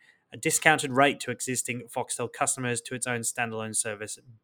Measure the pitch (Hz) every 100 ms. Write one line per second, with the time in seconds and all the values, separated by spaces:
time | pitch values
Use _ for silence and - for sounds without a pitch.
0 | - _ _ 113 160 - 160 151 143 127
1 | 139 107 - 120 - 123 - 120 117 127
2 | 113 - 117 - 135 - 123 117 - 127
3 | 127 117 113 - 117 110 110 107 113 104
4 | 107 - 123 110